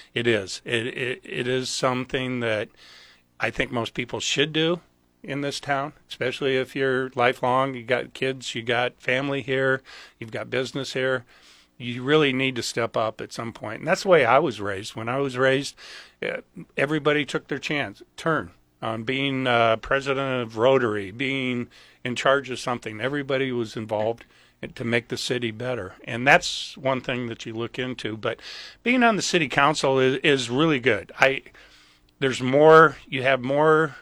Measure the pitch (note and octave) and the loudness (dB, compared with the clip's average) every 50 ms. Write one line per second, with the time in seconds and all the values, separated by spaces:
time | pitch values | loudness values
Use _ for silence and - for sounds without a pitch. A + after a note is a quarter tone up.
0 | - _ - A#2 A#2 A#2+ A2+ G#2 F#2+ F2+ - - - - B2 A2+ A2+ C3 - - | -18 _ -6 -2 0 2 2 0 0 -4 -10 -12 -8 -4 -4 -4 -4 -4 -6 -6
1 | C3 A#2+ C3 - - - - D3+ B2 B2 B2+ B2+ B2+ B2 - - - C3 B2+ B2+ | -6 -6 -6 -8 -10 -10 -8 -6 -4 -2 -2 -2 -2 -4 -4 -2 0 0 0 0
2 | B2+ B2 - C3+ B2+ B2+ B2+ B2 A#2+ A#2 A2 G#2 A2+ - _ _ - - - - | -4 -4 -4 -4 -4 -4 -4 -2 -2 -2 -2 -2 -4 -6 _ _ -20 -20 -20 -20
3 | - - _ _ _ _ _ - - A2+ - - C3+ A#2+ A#2+ B2 A2+ - - - | -20 -20 _ _ _ _ _ -6 -4 -4 -2 -4 -4 -4 -2 -4 -4 -4 -6 -8
4 | B2 A#2 - A2 - - - C#3 C#3+ D#3 D3+ D#3 D#3+ D#3+ F3 E3+ - _ _ _ | -8 -6 -6 -6 -4 -2 0 0 0 0 0 0 0 0 0 -2 -6 _ _ _
5 | _ _ _ _ - - C#3 C#3 C#3+ C#3+ C#3 - - C#3 C#3+ C3+ C#3 D#3 - _ | _ _ _ _ -12 -10 -8 -6 -6 -6 -6 -6 -4 -2 -2 -2 -2 -4 -8 _
6 | _ - - - A#2+ B2+ B2 - D3 C3+ C3+ C3 C3 B2+ - C#3 C3+ C3+ C3 B2+ | _ -16 -8 -6 -4 -4 -4 -2 -2 0 0 0 -2 -2 -4 -2 0 0 0 0
7 | C3 C3 - C3 A#2+ B2 B2+ - - B2 B2 C3 C3+ C#3 C3 B2 A2+ A2+ B2+ B2 | -2 -4 -2 2 2 2 2 0 0 0 2 2 0 0 -4 -6 -4 -2 -2 -2
8 | B2+ B2 - - C3 C3+ C3+ C3 B2 - - A#2+ A2+ A#2 A#2+ A#2 B2 B2 - _ | -2 -6 -8 -6 -4 -4 -4 -6 -8 -10 -8 -8 -4 -2 -2 0 -2 -4 -6 _
9 | - - B2+ B2+ C#3 C#3+ C#3 C#3 - C#3 C3 C3 C3+ C3+ C3 C3 - - - - | -4 -2 -2 -2 -2 -2 -4 -4 -4 -2 -2 0 2 0 0 -2 -4 -10 -20 -20
10 | - - _ - A#2 A2+ A2+ A2+ A2 A#2+ A#2 B2 C3 A#2+ - C#3 C3 - - C3 | -20 -20 _ -16 -16 -12 -10 -10 -8 -4 -4 -4 -4 -4 -6 -8 -8 -6 -4 -2
11 | C3 C3 C3 B2+ B2 _ _ _ _ - - _ _ _ _ - B2 A#2+ A#2+ B2 | -2 0 -2 -2 -6 _ _ _ _ -20 -20 _ _ _ _ -12 -10 -8 -8 -6
12 | B2 C3 D3+ D#3 D3+ C#3 B2+ B2+ C3+ C3 C3 A#2 G#2+ - - A#2+ A2+ G#2+ - A#2 | 0 2 4 4 4 4 2 0 0 -2 -2 -4 -6 -4 -4 -4 -4 -2 0 -2
13 | A2+ A2 A2 - A2 G#2+ - - A#2+ A#2 G#2+ - - G#2+ A2 - - D3+ F#3 F#3 | -2 -2 -4 -6 -12 -12 -10 -10 -10 -10 -10 -10 -12 -10 -10 -6 -2 -2 0 0
14 | - G3+ F3+ D#3+ C3 A2+ B2 C#3 E3 D#3 A2 G2+ G2+ G2+ G2 F#2+ A2 - - A#2 | 4 6 6 6 8 6 6 6 4 2 -2 -4 -4 -4 -4 -6 -8 -10 -10 -8
15 | A2+ A#2 B2 C3+ C#3+ C#3 B2 B2 C3 C3 C3+ C3+ C#3 - - - - - - - | -6 -4 -2 -2 -2 -2 0 2 2 2 2 2 0 -4 -10 -14 -18 -20 -18 -20
16 | - - _ - - - - - - _ - - E3+ _ - - C3+ C#3 D#3 D#3 | -20 -18 _ -8 -6 -6 -6 -8 -10 _ -18 -20 -18 _ -4 -2 0 0 0 0
17 | C#3 D3+ D3 D3 C#3+ - - - - - D3+ C3 - - D#3+ D3 C3 G2+ G2+ - | 2 2 2 2 0 -2 -4 -6 -6 -6 -8 -6 -6 -4 -4 -4 -4 -6 -8 -14
18 | - _ - - - E3 D#3+ C#3+ G2+ E2+ - _ _ _ _ - - A2+ A2+ A2+ | -20 _ -14 -6 -2 0 0 0 -2 -6 -12 _ _ _ _ -10 -6 -6 -6 -6
19 | A2+ A2+ C3 C3+ C#3 C#3 C3+ C3 C3 B2 A#2+ A#2 A#2 A2+ A2+ A2 - - C#3+ C#3 | -4 -4 -4 -2 -2 -2 -2 -2 0 2 4 4 6 4 4 2 0 0 -2 0
20 | C3+ C#3 C3+ C3+ C#3 C3+ C3 B2+ A#2+ A2+ A2+ A2 A2+ C3 C3+ C3 B2 A2+ G#2+ G#2 | 0 0 -2 -2 -2 -2 -2 -4 -4 -4 -2 4 4 6 6 6 4 2 -2 -2
21 | G2 F#2+ F#2+ A#2 C#3 C3 C3+ C3+ C3 B2+ B2 A#2+ A#2+ A#2+ - - - - _ _ | -6 -8 -8 -6 -4 -4 -4 -2 -2 -2 -4 -4 -6 -8 -12 -20 -20 -20 _ _
22 | - B2+ A#2+ - - C#3 C3+ C#3 C3 B2 B2+ A2+ - C3 B2 A#2+ - A2+ G#2+ G#2+ | -8 -8 -4 0 2 2 2 2 2 -4 -10 -8 -6 -6 -6 -6 -6 -10 -8 -6
23 | A2 C3 C#3+ D3 C#3 C3+ C#3 C3 C3+ C3 B2 A#2+ A#2 G#2+ - A#2+ A2+ G#2+ A2 G#2 | -6 -4 -4 -4 -4 -2 -2 -2 -2 -2 -2 -4 -4 -4 -6 -8 -6 -4 -2 -2
24 | G#2+ A2 A#2 - - _ _ _ _ _ _ - - - - - B2 A#2 A#2 A#2+ | 0 -2 -4 -6 -10 _ _ _ _ _ _ -16 -16 -14 -10 -8 -4 -2 -2 -2
25 | A#2+ - B2 A#2 - - C3 B2 A#2+ A2+ G#2+ G#2+ A#2+ B2+ B2+ A#2 F#2 F#2+ - - | -2 -4 -8 -6 -4 -4 -4 -2 -2 -4 -6 -6 -6 -6 -6 -6 -8 -10 -12 -16
26 | - - B2+ A#2 B2 C#3 D3+ F3 - - - - - - - - - C3 C3+ B2+ | -12 -8 -6 -2 2 4 4 4 4 0 -6 -8 -10 -12 -10 -4 -2 -2 -2 -2
27 | B2+ - C3 B2 B2 A#2 A2+ - - A#2+ A2+ A2 A#2 A2+ - - B2+ B2+ B2+ - | -2 -6 -6 -6 -6 -6 -8 -10 -10 -10 -8 -6 -8 -8 -6 -6 -6 -6 -6 -8
28 | - A2+ A2 A2+ G#2 A#2 A#2 - - - - - - - - _ - A#3 B3 C4 | -8 -8 -8 -4 -4 -4 -6 -6 -12 -18 -16 -16 -16 -18 -16 _ -2 0 2 4
29 | A#3+ A#3 A3 F3+ - - - F3 D#3+ B2+ - D3 C#3+ D3 D#3 - - C#3+ C3+ C3+ | 4 4 2 2 0 0 0 0 0 2 2 4 4 4 4 2 2 2 4 4
30 | C3 C3 C3+ C#3 - D#3+ C#3+ C3+ B2 A#2 A#2 C3 D#3 E3 D3+ B2+ A#2 B2+ A2 G2 | 4 4 2 2 2 2 2 2 2 0 2 2 4 4 4 4 4 2 2 2
31 | E2+ - - - C3+ C3+ C3+ - - - _ - - - - - _ _ _ _ | 0 -6 0 2 2 2 2 0 -8 -14 _ -20 -20 -20 -20 -20 _ _ _ _
32 | _ _ _ - C3+ C3+ B2 A2+ B2+ B2+ C3 C#3+ D3+ D#3+ D#3+ D#3+ D#3+ D3+ B2+ - | _ _ _ -2 -2 -2 0 0 0 2 6 8 10 12 12 12 10 8 6 0
33 | - - - C3 B2 C3 C3+ B2+ A#2+ B2+ C#3 C#3+ D3+ D#3+ D#3 D#3 D#3+ D3 B2+ - | -14 -8 -6 -2 2 2 2 2 0 0 2 4 4 6 6 4 4 0 -4 -10